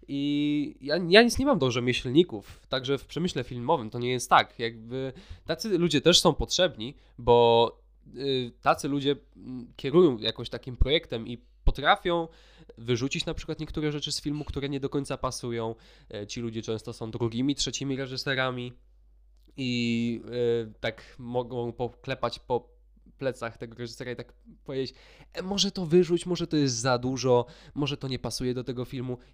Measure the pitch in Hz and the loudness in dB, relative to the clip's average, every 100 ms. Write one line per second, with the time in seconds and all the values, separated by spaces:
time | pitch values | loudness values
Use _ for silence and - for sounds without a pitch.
0 | - 139 143 147 147 147 143 - 135 160 | -10 -4 -2 0 0 0 -4 -8 -4 -2
1 | 170 196 240 - 269 214 131 123 120 120 | 6 8 8 4 2 4 2 2 0 0
2 | 131 139 180 107 - - - 131 127 139 | 2 2 2 -2 -14 -20 -8 -6 -2 -4
3 | - 147 175 139 120 123 120 160 107 120 | -4 -4 -4 -4 -6 -6 -2 -2 -2 -4
4 | 120 127 - 165 107 - 117 113 113 131 | -2 -4 4 4 4 -4 -8 -8 -10 -8
5 | 135 131 - - - 160 226 175 170 147 | -8 -10 -18 -16 -6 -6 -2 2 2 4
6 | 160 180 180 - 117 - 180 110 113 - | 6 6 6 2 -2 2 0 0 -10 -12
7 | _ - 120 120 120 117 117 - _ _ | _ -4 6 8 8 8 4 0 _ _
8 | - 110 139 131 120 - 139 160 147 143 | -20 -8 -2 -2 -4 -2 0 2 0 0
9 | 139 139 - - 107 127 - - 139 156 | 0 -2 -6 -20 -14 -14 -14 -10 2 4
10 | 180 117 110 - 117 120 - 120 127 160 | 6 4 -4 -6 -10 -10 -10 0 2 2
11 | - 117 113 - - _ - - 147 202 | -2 -8 -8 -12 -14 _ 0 2 2 2
12 | 180 170 165 - - - - - 117 120 | 2 0 -2 -10 -20 -20 -20 -14 -2 -2
13 | 135 170 - 156 - 156 156 - 151 147 | 0 -4 -6 -8 -8 -8 -8 -4 -4 -4
14 | 151 - 147 147 143 143 139 143 135 143 | -6 -6 -6 -6 -6 -6 -6 -6 -4 -4
15 | 135 135 131 - 123 117 113 117 - - | -4 -6 -6 -6 -6 -4 -6 -8 -16 -20
16 | - 107 104 - 117 113 110 110 - 113 | -14 -12 -10 -8 -6 -6 -6 -6 -8 -10
17 | 113 113 117 117 135 143 - - 139 131 | -10 -4 -2 0 0 0 -4 -4 -4 -4
18 | 135 131 - 131 131 123 123 - _ _ | -6 -6 -4 -2 -2 -4 -10 -12 _ _
19 | _ _ _ _ _ - 127 123 117 117 | _ _ _ _ _ -6 -2 0 2 2
20 | 117 117 110 120 120 117 110 - 117 113 | 0 -4 -6 -2 0 0 -2 -6 -6 -6
21 | - - 120 123 117 123 120 113 120 - | -16 -16 -6 -4 -4 -6 -6 -4 -8 -8
22 | - 131 120 - - 120 - _ _ _ | -10 -4 -4 -6 -4 -4 -4 _ _ _
23 | - _ 135 120 117 - 117 113 120 - | -20 _ -6 -4 -8 -10 -14 -12 -12 -10
24 | 127 120 120 - - - - 135 135 - | -10 -10 -12 -20 -20 -20 -8 -6 -6 -8
25 | - - - - 185 202 196 190 170 175 | -20 -20 -16 -10 -6 -2 -2 -2 4 6
26 | 170 170 180 170 170 151 139 117 131 123 | 6 2 0 -4 0 2 2 2 2 2
27 | 127 131 127 123 117 - - - 143 147 | 0 0 4 4 4 -8 -12 -4 -4 -2
28 | 135 131 120 - 127 127 123 123 123 131 | -6 -6 -6 -4 -2 -2 -4 -6 -6 -6
29 | 127 123 - | -6 -8 -12